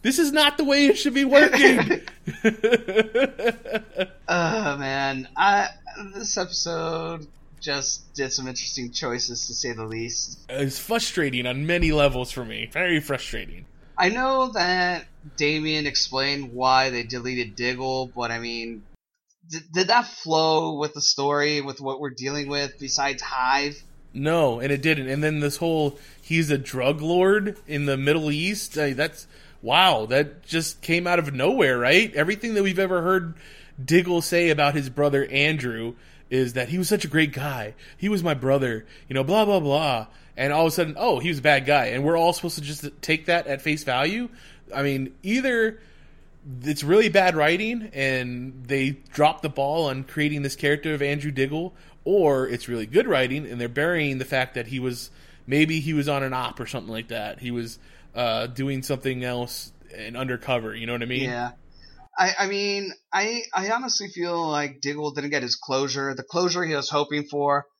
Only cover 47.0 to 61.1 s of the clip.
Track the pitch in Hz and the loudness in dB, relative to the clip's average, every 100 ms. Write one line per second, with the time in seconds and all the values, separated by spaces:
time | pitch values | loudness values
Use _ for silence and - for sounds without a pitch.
47 | 220 180 185 156 151 175 214 240 214 139 | 6 4 4 4 2 2 -2 -6 -8 -4
48 | 135 131 123 123 131 131 123 139 135 135 | -2 -2 -4 -8 -10 -14 -4 -2 -2 -4
49 | - - 151 165 156 139 139 160 151 131 | -10 2 2 2 -6 -4 -2 0 -2 -4
50 | 131 - 147 147 139 - 147 147 156 151 | -8 -2 -2 -2 -6 -2 0 0 0 -2
51 | 139 147 147 131 131 151 180 - - - | -2 -2 -4 -2 -2 -2 -6 -10 -20 -10
52 | - 196 160 135 131 120 - 120 107 156 | 0 4 4 4 0 -4 -4 -6 2 2
53 | 254 147 127 139 135 120 120 120 160 175 | 4 2 2 -2 -6 -6 -4 -2 0 0
54 | 147 131 127 135 127 123 113 131 127 123 | 0 -2 -2 -2 -2 -6 -6 -4 -4 -6
55 | - - - - - 143 156 160 151 151 | -12 -18 -20 -20 -2 2 4 2 0 -2
56 | 143 139 135 127 120 - 117 131 95 113 | 0 -2 -2 -4 -6 -8 -8 -8 -8 -10
57 | 113 113 107 - 123 120 117 - - - | -8 -8 -8 -8 -6 -6 -6 -12 -20 -20
58 | - - 120 113 123 120 135 135 127 135 | -12 -2 0 0 -4 -4 -4 -4 -4 -4
59 | 135 127 123 123 120 - - - - 101 | -2 -4 -4 -4 -6 -8 -14 -20 -20 -14
60 | 110 120 131 123 - 123 110 110 113 120 | -12 -8 -4 -4 -2 -2 -2 -8 -6 -4
61 | 120 | -4